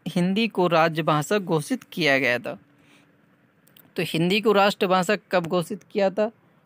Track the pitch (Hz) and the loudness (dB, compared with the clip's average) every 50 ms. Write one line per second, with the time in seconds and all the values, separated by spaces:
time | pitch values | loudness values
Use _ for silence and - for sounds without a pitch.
0 | - 170 - 180 175 185 196 214 233 214 - - 180 175 170 160 160 170 160 160 | -10 -6 -2 -2 0 0 0 0 -2 -2 0 0 0 2 4 2 2 2 0 -2
1 | 156 165 156 151 147 - 208 208 185 165 165 156 151 - 262 233 - - - 190 | 0 0 0 0 0 -2 -2 -4 -2 -2 -2 -2 -2 -4 -8 -8 -10 -10 -6 -2
2 | 160 143 139 135 135 120 123 120 - 127 - - _ _ _ _ _ _ _ _ | 0 2 2 2 2 0 -2 -2 -4 -8 -12 -12 _ _ _ _ _ _ _ _
3 | _ _ _ _ _ _ _ _ _ _ _ _ _ _ _ _ _ _ - - | _ _ _ _ _ _ _ _ _ _ _ _ _ _ _ _ _ _ -8 -6
4 | 175 - - 160 165 180 196 214 202 226 202 202 196 208 196 - 214 180 185 185 | -4 -2 -2 0 0 2 0 2 2 2 4 4 4 2 2 0 0 2 2 2
5 | 180 - 208 180 - - - 180 170 160 208 214 160 - 214 185 - _ - 214 | 2 0 -2 -4 -2 -2 -2 -2 0 0 -2 -2 -2 -4 -8 -14 -12 _ -2 0
6 | 196 190 185 208 214 226 - _ _ _ _ _ _ | 0 0 0 -2 -4 -4 -4 _ _ _ _ _ _